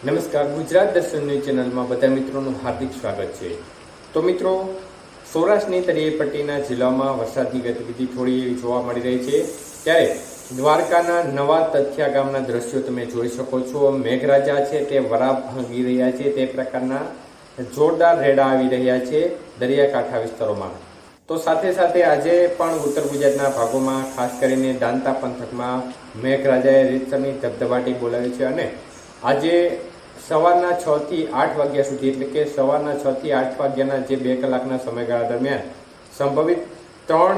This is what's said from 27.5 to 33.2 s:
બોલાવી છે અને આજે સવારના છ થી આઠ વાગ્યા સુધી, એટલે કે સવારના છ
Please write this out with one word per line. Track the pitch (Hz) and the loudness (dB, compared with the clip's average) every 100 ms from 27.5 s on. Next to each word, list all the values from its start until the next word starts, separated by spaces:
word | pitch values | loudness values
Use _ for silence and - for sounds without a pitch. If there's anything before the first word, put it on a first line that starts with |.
| - 123 123 127 | -4 -2 0 0
બોલાવી | 120 120 120 123 | -2 -2 -2 -4
છે | 120 | -2
અને | 127 131 123 - - - - - | -2 -2 -6 -8 -18 -20 -20 -6
આજે | 120 143 160 170 175 - - - - - - | 0 0 2 2 2 -2 -10 -16 -20 -20 -2
સવારના | 156 170 175 180 | 2 4 4 2
છ | 175 160 147 147 | -2 0 0 0
થી | 175 - | -4 -2
આઠ | 127 160 151 | 0 -2 0
વાગ્યા | 143 139 | 0 0
સુધી, | 123 131 135 | -2 0 -2
એટલે | 131 131 | -2 -4
કે | 151 | -2
સવારના | 147 - 135 147 147 | -2 0 2 2 0
છ | 143 139 127 | -2 -2 -2